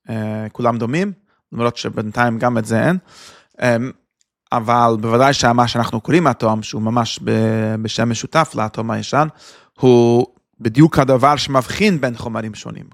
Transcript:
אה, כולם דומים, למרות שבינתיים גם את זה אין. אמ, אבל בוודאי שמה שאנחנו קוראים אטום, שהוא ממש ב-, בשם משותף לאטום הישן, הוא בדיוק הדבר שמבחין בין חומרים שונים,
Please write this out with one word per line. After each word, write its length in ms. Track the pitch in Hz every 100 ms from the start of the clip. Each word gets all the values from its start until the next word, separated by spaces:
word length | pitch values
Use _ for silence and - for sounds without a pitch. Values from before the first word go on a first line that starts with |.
| -
אה, 380 | 113 107 107 110
כולם 260 | - 120 117
דומים, 340 | 113 151 202 185 _ _ _
למרות 260 | 117 120 -
שבינתיים 640 | 117 107 110 104 120 113
גם 180 | 123 120
את 80 | 107
זה 220 | 113 120
אין. 100 | 185 - - - - _ -
אמ, 300 | 123 117 127 - _ _ _ _ _
אבל 460 | 123 110 120 117 113
בוודאי 320 | 113 113 135
שמה 340 | 139 123 120 120
שאנחנו 340 | 120 113 117
קוראים 260 | - 160 175
אטום, 360 | 117 113 110
שהוא 180 | 104 -
ממש 380 | 110 120 113 -
ב-, 520 | - 113 110 110 110 110
בשם 280 | 110 - 117
משותף 420 | 113 - 156 156 120
לאטום 360 | 107 - 113
הישן, 360 | 107 107 135 151 - - - _ _
הוא 480 | 131 120 120 120 123 _ _ _
בדיוק 400 | 117 113 147 156
הדבר 360 | 131 131 135 147
שמבחין 680 | - 135 123 - 214 170
בין 160 | 127 117
חומרים 380 | 120 110 110 104
שונים, 300 | 113 - -